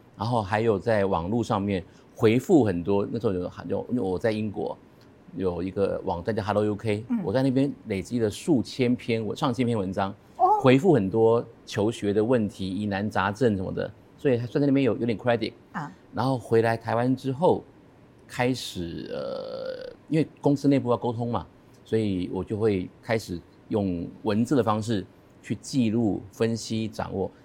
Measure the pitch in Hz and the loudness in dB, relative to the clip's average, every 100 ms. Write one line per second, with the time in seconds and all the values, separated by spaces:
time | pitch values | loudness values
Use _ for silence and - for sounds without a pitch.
0 | - - 110 120 98 107 117 98 117 107 | -16 -8 -2 -2 0 0 2 2 2 2
1 | 98 87 85 117 110 107 98 95 - - | 2 0 -2 -2 0 -2 -2 -4 -6 -18
2 | - - 113 120 135 170 110 87 87 101 | -18 2 4 4 4 4 4 0 0 0
3 | 104 117 110 92 90 - - 98 - 123 | 0 -2 -2 -2 -6 -8 -6 -6 -4 -4
4 | 95 90 113 110 107 101 - - - - | -2 -2 0 -2 -4 -4 -6 -8 -18 -20
5 | - - - - 95 87 92 95 95 90 | -20 -20 -14 -4 -4 -2 -4 -2 -2 -2
6 | 92 85 85 107 101 104 107 101 113 104 | -4 -4 -4 -2 0 0 0 -2 -2 -4
7 | 120 240 165 117 135 127 143 - - 98 | -2 -4 -2 0 2 2 0 -2 -6 -6
8 | 87 120 107 - - 139 104 - 120 123 | -4 -2 -2 -2 0 2 0 0 0 0
9 | - 113 104 - 147 120 120 113 92 95 | 0 -2 -2 -2 -2 0 0 0 -2 -2
10 | 98 104 - - 370 427 135 131 190 143 | -2 -4 -12 0 2 6 6 6 6 4
11 | 95 113 113 117 - - - - 104 117 | 4 4 6 4 0 -12 -8 -2 0 0
12 | 101 101 107 127 104 - 92 95 104 98 | 0 2 2 2 0 -4 -6 -4 -2 -2
13 | 104 104 95 101 123 98 92 90 92 - | -2 0 0 2 2 2 -2 -4 -6 -8
14 | - - 143 120 120 151 143 135 131 92 | -20 -4 0 0 0 0 2 2 2 0
15 | 120 101 123 117 110 - - - 151 - | -2 -2 0 0 -2 -8 -12 -10 -10 -12
16 | - - 127 127 - 113 113 113 113 113 | -10 -2 -2 -2 2 2 4 0 0 0
17 | 127 131 131 131 175 98 - - - - | 0 -2 -4 0 2 2 -2 -20 -20 -20
18 | - - - - 123 127 - 95 82 80 | -20 -20 -10 -2 0 0 -6 -8 -8 -8
19 | - 67 64 - 52 58 - - - - | -8 -8 -6 -8 -8 -8 -8 -10 -12 -14
20 | - 156 139 - 147 143 139 139 120 117 | -2 0 0 0 2 2 4 4 2 0
21 | 117 117 120 110 78 - - - - 110 | 0 -4 -2 -4 -6 -18 -20 -20 -2 0
22 | 107 92 90 92 90 104 110 98 90 - | 0 -2 -2 -4 -4 0 2 0 -2 -8
23 | - 113 - 87 - - - 107 98 87 | -4 -4 -4 -10 -12 -20 -4 -2 -2 -2
24 | - - - - - 143 110 107 110 104 | -6 -6 -2 0 2 2 2 0 0 -4
25 | - - - - - 110 - 143 113 110 | -4 -14 -20 -14 -10 -10 -4 0 0 2
26 | 110 87 95 - 113 113 - 113 110 - | 0 -2 -6 -4 -2 -2 -6 -6 -6 -6
27 | 90 95 98 - | -6 -6 -6 -8